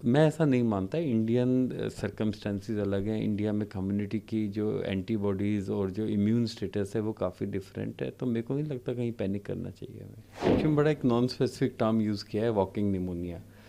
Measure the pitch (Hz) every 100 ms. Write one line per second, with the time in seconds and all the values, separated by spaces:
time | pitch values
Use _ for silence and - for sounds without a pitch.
0 | 123 135 156 151 156 123 117 101 95 160
1 | 160 113 110 120 123 127 127 - 110 -
2 | 104 - 110 104 104 101 107 107 101 98
3 | 98 110 107 101 104 104 104 95 95 101
4 | 101 110 - 110 107 104 107 101 92 95
5 | 92 110 101 98 101 104 98 104 95 92
6 | 107 107 104 117 113 - 95 104 98 113
7 | 107 107 92 - 104 98 - 101 110 113
8 | 131 - 127 113 117 139 151 127 135 120
9 | 120 113 98 101 98 95 92 95 - 104
10 | 101 110 - - - - 156 151 151 151
11 | 131 117 123 - 123 - 131 - 113 113
12 | 107 101 - 107 117 107 95 107 101 95
13 | 90 87 87 87 - -